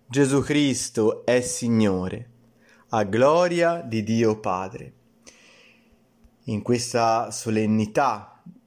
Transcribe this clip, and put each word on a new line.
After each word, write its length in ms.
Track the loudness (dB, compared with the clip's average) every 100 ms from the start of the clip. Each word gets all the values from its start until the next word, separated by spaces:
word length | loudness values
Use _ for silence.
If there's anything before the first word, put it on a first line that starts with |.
| -6
"Gesù 340 | 0 2 2
Cristo 840 | 0 0 0 0 -4 0 0 0 0
è 140 | 0
Signore", 880 | 0 -4 0 2 2 0 -4 -8 -14 _ _ _ _ _ _
a 160 | -2
gloria 800 | 0 4 4 4 2 2 0 0
di 200 | -4 -4
Dio 380 | -2 2 2 0
Padre. 520 | -2 -4 -6 -12 -18 -20 _ _ -20 -20 -20 _ -20 _ _ _ _ _ _ _
In 180 | -8 -6
questa 680 | -2 -2 0 0 2 2 -2
solennità 1120 | -8 -4 0 2 2 0 0 0 -2 -8 -20 -20 -20